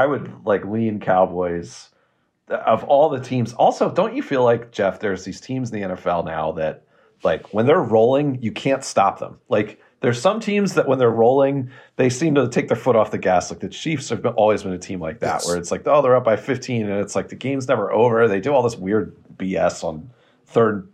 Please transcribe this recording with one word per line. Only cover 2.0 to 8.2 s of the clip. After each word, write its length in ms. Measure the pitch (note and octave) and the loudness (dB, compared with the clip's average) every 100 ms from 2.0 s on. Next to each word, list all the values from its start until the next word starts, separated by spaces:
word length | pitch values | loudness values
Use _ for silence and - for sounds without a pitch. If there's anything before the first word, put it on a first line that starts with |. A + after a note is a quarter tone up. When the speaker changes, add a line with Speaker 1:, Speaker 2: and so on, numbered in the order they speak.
| _ _ _ _ - | _ _ _ _ -8
Speaker 1:
of 340 | A#2 A#2 A2 | -4 0 0
all 260 | - C#3+ D#3 | 4 4 4
the 100 | C3+ | 0
teams. 320 | B2+ B2+ A2 | -4 -2 -2
Also, 380 | - F3+ C4+ F#3+ | 2 2 2 0
don't 240 | E3 A3 B3+ | 0 -2 -4
you 60 | |
feel 200 | - C3 | -2 2
like, 280 | B2 A#2 - | 4 2 -2
Jeff, 280 | - G2 - | -2 -2 -2
there's 240 | G#2+ F#2 | -4 -4
these 160 | F#2+ F2 | -8 -14
teams 300 | - C3 A#2+ | -8 -6 -6
in 60 | G#2+ | -6
the 60 | |
N 80 | F#2+ | -6
F 140 | F2+ F2+ | -4 -2
L 180 | F2 | -2
now 280 | D#2+ D#2+ D#2+ | -2 -4 -4
that, 300 | D#2+ D#2 D2 _ _ _ _ | -4 -6 -6 _ _ _ _
like, 300 | F#2 D#2 - | -2 -2 -4
when 120 | G2+ B2 | 0 2
they're 160 | F3 | 2
rolling, 600 | A#2+ A2 A#2 C3+ | 4 4 4 4